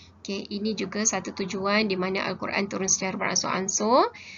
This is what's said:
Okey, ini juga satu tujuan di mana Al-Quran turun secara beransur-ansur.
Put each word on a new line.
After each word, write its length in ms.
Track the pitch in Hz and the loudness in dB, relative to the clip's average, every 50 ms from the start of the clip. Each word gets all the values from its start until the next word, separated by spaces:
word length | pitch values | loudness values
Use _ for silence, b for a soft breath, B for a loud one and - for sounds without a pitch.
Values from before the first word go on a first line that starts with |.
| B B B - | B B B -14
Okey, 320 | - - 98 98 - - | -8 -6 -6 -6 -6 -6
ini 240 | - 202 208 220 214 | -6 -2 -2 -2 0
juga 280 | 196 208 180 - 208 214 220 | -2 -2 -4 -2 0 0 0
satu 240 | - 190 190 208 | 0 0 -2 -4
tujuan 560 | - - 202 185 214 196 190 202 202 214 220 208 | -6 -4 -4 -4 -4 -2 0 2 4 4 4 2
di 80 | 190 | 2
mana 320 | 180 180 190 190 196 - - | 0 0 0 0 0 -2 -2
Al-Quran 400 | - 214 208 - - - 202 196 | -4 -4 -4 -2 -2 -2 -2 -2
turun 240 | 208 190 190 190 | -2 -2 0 2
secara 240 | - - 196 190 185 | 2 2 2 -2 -2
beransur-ansur. 960 | 196 - - 180 180 - 147 147 180 190 190 - - 208 214 240 285 381 480 B B B B B | -2 -2 0 0 0 0 0 0 -2 -2 0 0 0 2 4 6 6 6 4 B B B B B